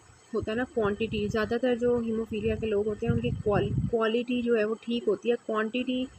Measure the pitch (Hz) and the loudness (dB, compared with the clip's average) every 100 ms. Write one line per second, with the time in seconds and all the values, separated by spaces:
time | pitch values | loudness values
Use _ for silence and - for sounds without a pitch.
0 | - - - 214 - 220 254 240 202 208 | -20 -20 -6 -4 -2 -2 -2 0 0 0
1 | 220 214 208 220 214 233 254 240 240 240 | -2 -2 -2 0 0 0 2 2 2 2
2 | 226 220 226 220 220 214 220 202 214 208 | 0 -2 -2 -2 -2 0 0 0 0 -2
3 | 233 233 240 - 208 196 208 - - 226 | 0 0 0 -2 0 2 2 0 0 2
4 | 220 233 240 247 233 233 214 220 - 240 | 2 0 0 0 2 2 2 -2 -4 -2
5 | 226 190 226 240 - 220 226 254 254 254 | 0 0 0 -2 0 -2 0 -2 -2 -2
6 | 262 | -4